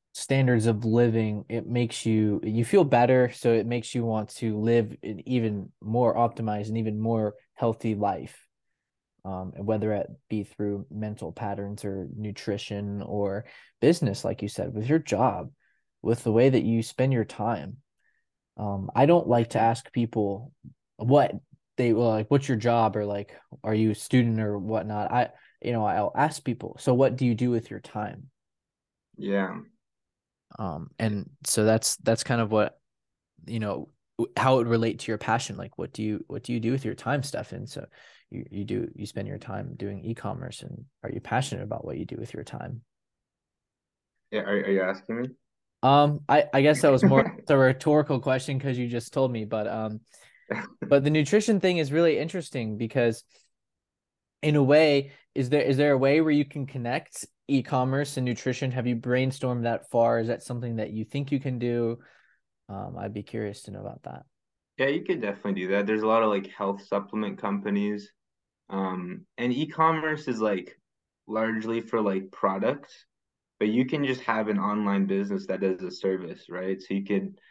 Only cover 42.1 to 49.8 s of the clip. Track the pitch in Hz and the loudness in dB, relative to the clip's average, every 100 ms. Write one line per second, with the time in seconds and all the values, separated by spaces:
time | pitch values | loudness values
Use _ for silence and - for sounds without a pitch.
42.1 | - - - - - - 113 - _ _ | -10 -10 -12 -12 -12 -10 -12 -14 _ _
43.1 | _ _ _ _ _ _ _ _ _ _ | _ _ _ _ _ _ _ _ _ _
44.1 | _ _ 107 101 101 98 98 92 98 - | _ _ -6 -2 -2 0 0 0 -4 -8
45.1 | 117 127 - _ _ _ _ 131 143 147 | -6 -8 -10 _ _ _ _ 6 6 6
46.1 | 147 - 147 147 139 147 147 147 127 - | 2 2 2 4 4 4 6 6 6 8
47.1 | 135 - - - 139 131 131 156 151 147 | 6 4 -2 2 4 6 4 4 4 2
48.1 | 127 135 131 147 135 135 123 120 117 - | -2 0 -2 -2 -4 -2 -2 -2 -4 -4
49.1 | 143 127 113 104 110 104 110 | 0 0 0 -4 -4 -4 -4